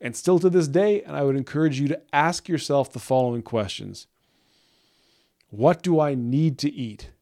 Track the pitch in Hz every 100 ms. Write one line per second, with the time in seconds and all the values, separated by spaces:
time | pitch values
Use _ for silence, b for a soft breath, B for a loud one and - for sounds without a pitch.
0 | 123 117 - 180 185 180 151 160 208 208
1 | - 147 139 135 127 147 160 131 143 160
2 | - 147 160 175 - 156 - 143 131 120
3 | - 131 123 120 - 113 98 - 101 98
4 | - _ _ _ _ _ _ _ _ _
5 | _ _ _ _ _ 104 139 170 180 160
6 | 147 135 120 135 160 135 147 233 117 104
7 | - -